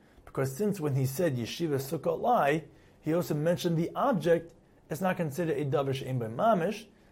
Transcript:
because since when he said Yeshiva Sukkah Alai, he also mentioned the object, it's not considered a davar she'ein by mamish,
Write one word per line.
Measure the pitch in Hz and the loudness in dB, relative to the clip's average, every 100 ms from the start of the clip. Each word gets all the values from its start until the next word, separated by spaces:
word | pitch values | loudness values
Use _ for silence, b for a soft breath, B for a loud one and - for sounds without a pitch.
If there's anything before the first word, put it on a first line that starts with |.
| b b - | b b -8
because | 139 131 - | -4 -2 0
since | 208 170 | -2 0
when | 151 131 | 0 0
he | 131 | 0
said | - 170 123 | 0 0 0
Yeshiva | 110 - 165 135 | -4 -4 -2 -2
Sukkah | 135 165 170 160 | -2 -4 -2 0
Alai, | 220 226 143 156 - B B B | 2 4 4 2 -2 B B B
he | 151 | -2
also | 170 165 151 | 0 0 0
mentioned | 160 175 175 160 | 0 0 0 0
the | - 175 | 0 0
object, | 247 190 170 165 - - b b - | 0 2 4 2 0 -16 b b -10
it's | 151 | -2
not | 185 170 | 0 0
considered | 160 143 160 139 | -2 -2 -2 0
a | |
davar | 143 147 139 | 0 0 0
she'ein | 131 131 131 | -2 -2 -4
by | 110 | -4
mamish, | 127 220 190 180 196 - b b | 0 2 4 0 -4 -12 b b